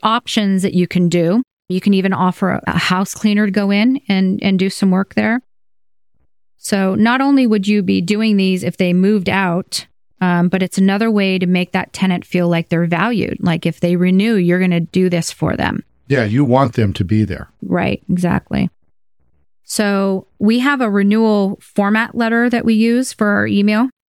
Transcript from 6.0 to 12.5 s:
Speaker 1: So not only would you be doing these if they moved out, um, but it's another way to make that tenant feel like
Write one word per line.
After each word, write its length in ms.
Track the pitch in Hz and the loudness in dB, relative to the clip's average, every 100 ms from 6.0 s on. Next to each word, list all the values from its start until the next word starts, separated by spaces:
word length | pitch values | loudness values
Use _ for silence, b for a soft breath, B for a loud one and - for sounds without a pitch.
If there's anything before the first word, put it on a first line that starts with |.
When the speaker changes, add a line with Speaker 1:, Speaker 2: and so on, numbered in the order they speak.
| _ _ _ _ _ _ | _ _ _ _ _ _
Speaker 1:
So 360 | - 196 190 190 | -4 -2 0 2
not 240 | 220 254 | 2 2
only 260 | 277 277 240 | 2 2 4
would 220 | 214 196 | 2 2
you 140 | 208 | 0
be 160 | 185 196 | 2 0
doing 360 | 175 208 220 202 | 0 0 2 2
these 280 | 190 185 | 2 0
if 120 | 180 - | -2 -2
they 140 | 180 | 0
moved 360 | 180 190 214 175 | 2 2 0 0
out, 560 | 196 190 170 - - - _ _ - | -2 -2 -2 -6 -10 -12 _ _ -4
um, 280 | 185 175 175 | 0 2 2
but 120 | 190 | 0
it's 160 | 185 - | -2 0
another 320 | 190 202 226 | 2 2 0
way 300 | 208 190 185 | 0 0 0
to 80 | 180 | 0
make 240 | 180 180 | 0 -2
that 220 | 190 - | -4 -6
tenant 340 | - 190 175 - | -4 -2 -2 -2
feel 220 | 180 | -2
like 200 | 175 | 2